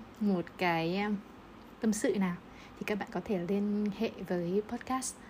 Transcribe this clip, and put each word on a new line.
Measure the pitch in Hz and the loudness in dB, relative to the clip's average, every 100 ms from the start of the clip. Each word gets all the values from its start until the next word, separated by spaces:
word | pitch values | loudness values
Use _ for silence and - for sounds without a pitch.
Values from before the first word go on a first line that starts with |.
| - - | -16 0
một | 202 180 165 - | 4 4 0 2
cái, | 180 165 165 190 | 4 4 4 2
um, | 208 202 - - - - - - | 2 0 -4 -18 -18 -18 -18 0
tâm | 226 | 2
sự | 208 262 196 | 4 2 4
nào, | 185 180 - - - - | 2 0 -8 -18 -18 -8
thì | 202 | -2
các | 208 | -2
bạn | - | -2
có | 185 208 | -4 0
thể | 185 | 0
liên | 175 202 208 208 208 202 | 2 2 2 2 0 0
hệ | 226 - 190 | -2 -2 -2
với | 180 175 196 208 | 0 2 0 0
podcast, | 240 - 262 - - - | -6 -2 -2 -2 -8 -16